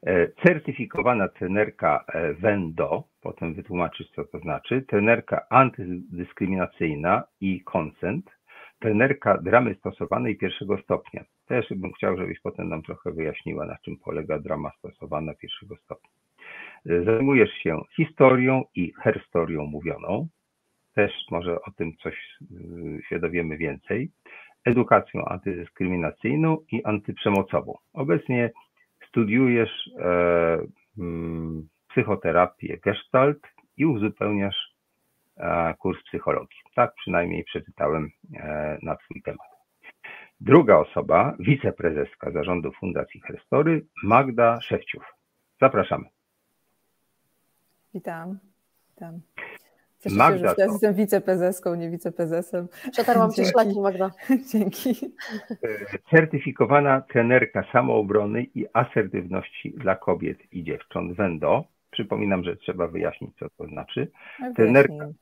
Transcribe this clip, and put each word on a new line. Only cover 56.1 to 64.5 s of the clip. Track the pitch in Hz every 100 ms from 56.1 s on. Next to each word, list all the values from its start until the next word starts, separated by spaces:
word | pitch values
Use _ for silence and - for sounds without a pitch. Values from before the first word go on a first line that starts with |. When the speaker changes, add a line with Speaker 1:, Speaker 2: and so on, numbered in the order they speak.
Speaker 1:
certyfikowana | 165 160 147 - - 113 143 143 135
trenerka | 135 120 117 127 117 104 95
samoobrony | 123 131 113 101 104 104 110 127 -
i | -
asertywności | 113 131 120 98 95 90 95 - - - -
dla | 120 95
kobiet | - 87 82 - _
i | 90
dziewcząt, | 80 - - 92 90
WENDO. | 87 98 80 76 110 160 _ _
Przypominam, | - 107 104 104 95
że | 87 85
trzeba | - 92 85
wyjaśnić, | 85 85 - - _
co | - _
to | 80
znaczy. | 78 - - 165 _ - -
Speaker 2:
No, | 254